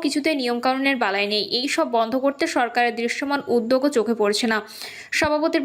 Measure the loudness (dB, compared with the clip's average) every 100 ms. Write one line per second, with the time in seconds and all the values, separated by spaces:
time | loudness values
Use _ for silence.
0 | 0 0 0 0 0 0 0 2 0 2
1 | 0 0 0 0 0 -2 -2 0 0 2
2 | 0 0 0 0 -2 0 0 2 0 0
3 | -4 -2 -2 -4 0 0 2 2 2 2
4 | 0 2 2 2 0 -2 -4 -14 -16 -16
5 | -6 0 0 2 2 2